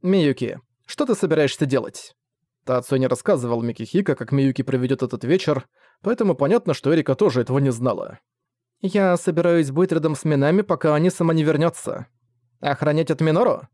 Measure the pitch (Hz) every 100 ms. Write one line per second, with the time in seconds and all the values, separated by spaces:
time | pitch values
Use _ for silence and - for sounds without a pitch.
0 | 180 190 151 131 113 - _ _ _ -
1 | 277 214 180 156 143 - 147 131 110 -
2 | - _ _ _ _ _ - 127 - 135
3 | 127 123 - 175 120 117 120 113 113 175
4 | 196 139 113 139 139 127 131 135 123 135
5 | 127 120 120 180 175 151 - _ _ _
6 | 196 247 208 165 143 226 - 143 135 165
7 | 147 131 202 127 117 131 139 117 123 95
8 | - - _ _ _ _ _ _ 196 202
9 | 190 175 - 160 175 170 147 135 185 160
10 | 156 147 160 147 143 185 202 165 165 151
11 | 175 - 165 160 151 151 170 170 - -
12 | 120 _ _ _ _ _ 147 139 151 151
13 | 160 151 160 156 240 156 -